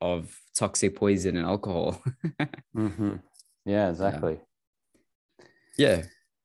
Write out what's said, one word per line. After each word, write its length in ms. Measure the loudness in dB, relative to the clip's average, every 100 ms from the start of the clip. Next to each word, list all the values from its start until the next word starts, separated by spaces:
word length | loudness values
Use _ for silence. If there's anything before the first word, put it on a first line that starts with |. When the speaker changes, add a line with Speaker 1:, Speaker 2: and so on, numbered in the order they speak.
Speaker 1:
of 360 | -2 -2 -6 -16 _ -2
toxic 400 | -2 2 0 2
poison 400 | 2 4 2 0
and 100 | 0
alcohol. 560 | -2 -2 -2 -2 -2 -6
<laughs> 60 | -6 -8 -6 -8 -8 -10 -4
Speaker 2:
Mm-hmm. 400 | -4 0 -2 -4 -12 _ _ _ -2
Yeah, 180 | 2
Speaker 1:
Yeah. 60 | 2
Speaker 2:
exactly. 500 | 0 -2 0 -4 -4 -10 _ _ _ _ _ _ _ _ _ -20 _ _ 2
Speaker 1:
Yeah. 260 | 4 4 0 _ _ _